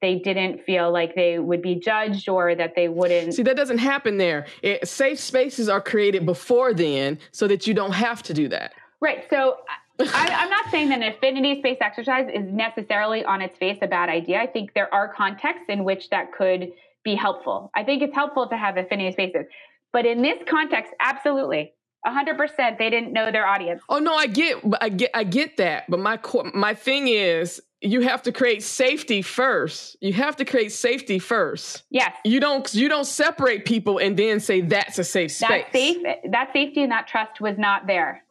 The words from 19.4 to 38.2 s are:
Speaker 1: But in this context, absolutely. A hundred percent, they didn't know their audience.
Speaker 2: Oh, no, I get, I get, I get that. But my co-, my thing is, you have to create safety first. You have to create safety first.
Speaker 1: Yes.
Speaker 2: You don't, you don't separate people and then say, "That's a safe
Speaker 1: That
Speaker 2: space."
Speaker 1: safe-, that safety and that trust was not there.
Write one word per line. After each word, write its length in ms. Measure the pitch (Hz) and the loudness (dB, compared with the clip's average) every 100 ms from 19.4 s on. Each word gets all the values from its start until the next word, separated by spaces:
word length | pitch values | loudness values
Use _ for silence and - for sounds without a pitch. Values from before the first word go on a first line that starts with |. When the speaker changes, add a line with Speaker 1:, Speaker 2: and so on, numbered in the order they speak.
| - - - _ _ | -6 -12 -20 _ _
Speaker 1:
But 140 | 240 233 | 2 2
in 160 | 233 | 2
this 160 | 277 480 - | 2 0 0
context, 440 | 311 302 233 220 - | 0 2 -2 -4 -2
absolutely. 760 | 247 277 294 269 269 151 151 _ _ _ - | 0 0 0 0 0 -2 -4 _ _ _ -4
A 40 | |
hundred 280 | 262 285 294 | -2 -2 -2
percent, 400 | 294 294 240 214 | -2 0 0 0
they 100 | 220 | 0
didn't 240 | 233 233 | 0 0
know 180 | 220 220 | -2 0
their 160 | 214 196 | 2 2
audience. 360 | 196 175 175 - | 0 0 -6 -2
Speaker 2:
Oh, 80 | 285 | 0
no, 160 | 320 | 2
I 120 | 311 285 | 2 2
get, 300 | 208 330 - 214 208 | 2 0 0 0 0
I 80 | 165 | 0
get, 220 | 185 240 | 0 0
I 100 | 226 | 0
get 360 | 208 226 311 - | 0 0 0 0
that. 260 | 180 147 - | 0 0 -2
But 140 | 180 | -2
my 160 | 202 220 | 0 -2
co-, 340 | - 240 - | -2 -2 -2
my 180 | 202 208 | 0 0
thing 360 | 214 262 277 262 | 0 -2 0 2
is, 520 | 214 185 165 175 - - _ | 2 2 0 -2 -8 -18 _
you 180 | 202 247 | 0 2
have 200 | 247 254 | 2 2
to 100 | 240 | -2
create 300 | - 247 214 | 0 2 2
safety 580 | - - 262 302 - 208 | -4 0 2 2 0 -2
first. 760 | 180 - 262 190 147 - - - | 0 0 2 2 -2 -6 -14 -6
You 120 | 196 | -2
have 220 | 196 285 294 | 0 0 -2
to 100 | 269 | 0
create 260 | 254 214 | 0 0
safety 460 | - 240 262 - 190 | 0 -2 -2 -2 -4
first. 640 | - 233 151 - - - - | 0 0 0 -4 -10 -14 -4
Speaker 1:
Yes. 240 | 254 208 - | 0 0 0
Speaker 2:
You 160 | 214 262 | 2 4
don't, 320 | 294 269 277 | 4 0 0
you 140 | 208 285 | 0 2
don't 180 | 302 277 | 2 -2
separate 600 | - 302 330 262 208 - | 0 0 4 2 2 0
people 320 | 226 208 190 | 0 2 2
and 180 | 196 196 | 2 2
then 220 | 220 214 | 2 2
say, 200 | 214 190 | 2 2
"That's 380 | 170 202 - - | 2 0 0 -4
a 60 | |
safe 340 | 170 196 160 - | -2 0 -2 0
Speaker 1:
That 280 | 226 196 - | 0 0 0
Speaker 2:
space." 280 | 254 277 349 | 0 2 0
Speaker 1:
safe-, 200 | 349 - 180 | -2 -6 -2
that 220 | 233 262 | -2 0
safety 280 | 277 285 294 | 0 0 0
and 100 | 269 | 0
that 140 | 226 - | 0 -2
trust 340 | 226 220 - | -2 -4 -4
was 180 | 208 196 | -4 0
not 280 | 208 196 190 | 2 2 2
there. 380 | 185 151 - | 0 0 -4